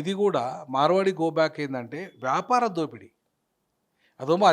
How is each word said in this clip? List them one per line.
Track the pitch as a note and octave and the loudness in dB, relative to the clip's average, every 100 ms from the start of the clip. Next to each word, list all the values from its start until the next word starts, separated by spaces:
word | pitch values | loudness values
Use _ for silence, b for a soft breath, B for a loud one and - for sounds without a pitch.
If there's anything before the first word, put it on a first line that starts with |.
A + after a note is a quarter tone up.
ఇది | D#3 G3 | -2 0
కూడా | G3+ D3+ B2 - D3+ C3 | 0 0 -4 -8 -6 0
మార్వాడి | D3+ F#3+ G3 E3+ | 2 2 0 0
గో | E3 D#3+ | -2 0
బ్యాక్ | D#3 D#3 | 0 -2
ఏందంటే | C#3+ C3 A2+ C#3+ F#3+ - B2+ | -8 -8 -8 -12 -14 -8 -2
వ్యాపార | D3+ F#3 B3 A#3 E3+ | -2 0 0 0 -2
దోపిడీ, | D3+ A2 - _ _ _ _ _ _ _ _ _ _ - | -6 -8 -20 _ _ _ _ _ _ _ _ _ _ -8
అదేమో | C3+ F3 G3+ | 0 4 6